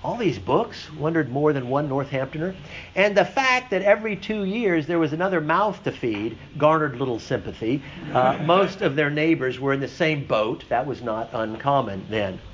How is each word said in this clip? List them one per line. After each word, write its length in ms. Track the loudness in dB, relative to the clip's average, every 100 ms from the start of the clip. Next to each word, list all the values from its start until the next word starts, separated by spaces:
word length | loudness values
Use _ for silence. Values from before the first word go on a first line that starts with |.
All 140 | -4 0
these 220 | 0 -2
books, 520 | 0 2 2 -6 -14
wondered 360 | -4 0 0 0
more 240 | 2 2
than 160 | 2 0
one 180 | -2 0
Northamptoner. 680 | -2 -2 -4 -4 -4 -6 -6 -14 -16 -8 2
And 200 | 4 6
the 100 | 4
fact 440 | 2 2 2 2
that 140 | 0
every 320 | 4 4 2 -6
two 300 | -4 -4 -2
years 420 | 0 2 2 2
there 100 | 0
was 160 | 2
another 280 | 0 0 0
mouth 420 | 2 2 2 0
to 80 | -6
feed 480 | -4 -4 -2 -4 -8 -14 2
garnered 400 | 4 4 2 -2
little 220 | -2 -4
sympathy. 640 | -4 -4 -4 -6 -2 -2 -4 -14 -2
Uh, 280 | 2 4 2
<laughs> 60 | 4
most 360 | 4 4 0
of 140 | -2 2
their 160 | 0
neighbors 480 | 2 2 2 0 -2
were 140 | 0
in 60 | 0
the 80 | -2
same 380 | 0 0 0 0
boat. 380 | 0 0 -2 -2
That 180 | -2 -2
was 160 | -6
not 260 | -4 -4 -4
uncommon 720 | -4 -4 -2 2 2 0 -6 -4
then. 300 | -2 -2 -6 -14